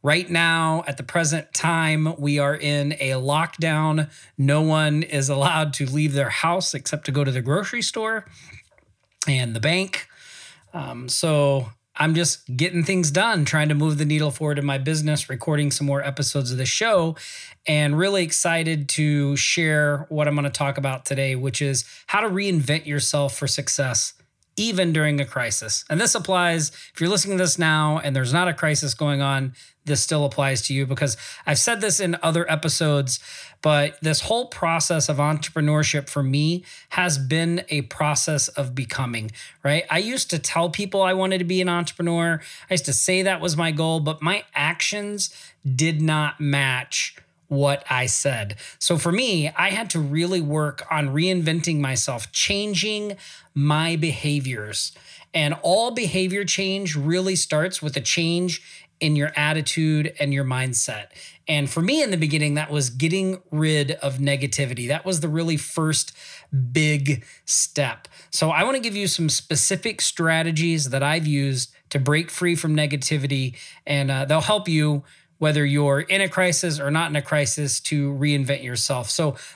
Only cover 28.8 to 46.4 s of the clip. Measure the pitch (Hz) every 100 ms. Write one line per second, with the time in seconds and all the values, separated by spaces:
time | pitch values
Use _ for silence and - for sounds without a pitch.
28.8 | 147 - 147 139 139 139 131 - - _
29.8 | - 147 - 156 143 - 135 135 - 135
30.8 | 135 135 143 113 - - - 143 226 226
31.8 | 208 - 180 170 165 160 170 156 160 -
32.8 | 156 143 131 - - - - - 156 147
33.8 | 143 - 156 151 - 226 247 - 165 165
34.8 | - 165 143 143 147 156 - 160 147 151
35.8 | 151 151 135 147 135 139 156 175 180 -
36.8 | - - 180 143 131 160 165 170 - 147
37.8 | - - 151 143 - 151 - - 135 123
38.8 | 120 - 127 117 110 107 - - 143 151
39.8 | 170 160 214 262 - 165 - 165 170 156
40.8 | 202 196 185 190 190 190 175 185 180 175
41.8 | 170 - 170 170 170 160 - - - 185
42.8 | - 135 - 185 190 180 175 156 165 151
43.8 | 160 160 151 156 160 202 - - 147 175
44.8 | - 208 202 208 - - - _ 143 127
45.8 | 160 156 156 156 151 -